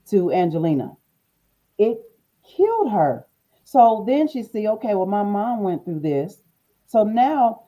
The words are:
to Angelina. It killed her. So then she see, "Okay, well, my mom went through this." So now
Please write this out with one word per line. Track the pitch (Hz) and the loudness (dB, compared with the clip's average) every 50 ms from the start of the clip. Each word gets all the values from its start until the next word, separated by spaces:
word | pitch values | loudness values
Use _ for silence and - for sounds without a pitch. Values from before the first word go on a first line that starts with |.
| _ - | _ -2
to | 208 196 180 175 | -2 0 0 0
Angelina. | - 185 180 170 156 165 160 165 156 135 120 - - _ _ _ _ _ _ _ _ _ _ _ _ _ _ _ _ - | 0 0 0 0 2 4 4 4 4 2 -2 -4 -10 _ _ _ _ _ _ _ _ _ _ _ _ _ _ _ _ 0
It | 208 226 233 - - - _ _ _ _ _ _ _ | 0 0 0 -2 -8 -16 _ _ _ _ _ _ _
killed | _ _ - 381 440 466 453 415 254 | _ _ 0 0 2 2 0 -2 0
her. | 208 190 151 143 139 120 - _ _ _ _ _ _ _ _ | 0 0 0 0 0 -4 -8 _ _ _ _ _ _ _ _
So | _ - 269 233 226 226 220 190 | _ 4 4 6 6 4 2 -2
then | 226 262 294 311 302 | -2 0 0 0 -2
she | - 254 214 | -2 -6 -10
see, | - - 220 214 214 | -8 -8 -6 -4 -4
"Okay, | 220 220 - 226 208 | -4 -4 -4 -4 -2
well, | 185 185 185 | -2 -2 -2
my | 202 208 202 | -2 -2 -2
mom | 202 202 202 208 240 247 220 202 | -2 -2 -4 -4 -4 -4 -4 -4
went | 185 175 147 - | -4 -4 -6 -6
through | 185 165 156 | -8 -8 -6
this." | 147 156 143 139 143 190 - _ _ _ _ _ _ _ _ _ _ | -4 -4 -2 -2 -4 -6 -10 _ _ _ _ _ _ _ _ _ _
So | _ - 226 214 | _ 0 0 0
now | 214 220 240 254 277 311 285 247 226 220 - - | 0 2 0 0 0 2 0 0 0 -2 -4 -12